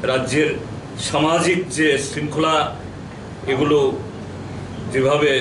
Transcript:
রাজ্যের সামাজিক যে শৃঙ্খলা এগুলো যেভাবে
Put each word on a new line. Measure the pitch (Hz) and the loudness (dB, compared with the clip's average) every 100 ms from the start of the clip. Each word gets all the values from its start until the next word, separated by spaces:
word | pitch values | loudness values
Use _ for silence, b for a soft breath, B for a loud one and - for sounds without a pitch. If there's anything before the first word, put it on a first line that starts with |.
রাজ্যের | 127 131 127 143 147 - - - - - | 0 0 0 2 2 0 -8 -12 -12 -8
সামাজিক | - 143 156 170 170 180 180 | -4 2 2 4 2 2 0
যে | 135 156 139 | 2 4 4
শৃঙ্খলা | - 147 147 151 160 156 147 - - - - - - - - | 0 -4 -4 0 2 2 0 -4 -12 -12 -14 -12 -14 -10 -2
এগুলো | 131 147 151 135 113 - - - - - - - - - | 0 4 4 4 0 -8 -10 -10 -10 -10 -10 -10 -8 -4
যেভাবে | 135 131 147 147 135 | 2 4 4 4 2